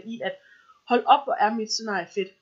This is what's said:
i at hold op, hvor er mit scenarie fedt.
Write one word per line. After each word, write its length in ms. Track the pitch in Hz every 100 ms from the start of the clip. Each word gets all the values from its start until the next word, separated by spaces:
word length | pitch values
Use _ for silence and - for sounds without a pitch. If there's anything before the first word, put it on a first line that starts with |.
| 214
i 160 | 233
at 140 | 190 190 _ _ _ _ -
hold 160 | 247 -
op, 180 | 277
hvor 100 | -
er 200 | - 208
mit 180 | 226 220
scenarie 360 | - 226 196 170 -
fedt. 120 | 190 _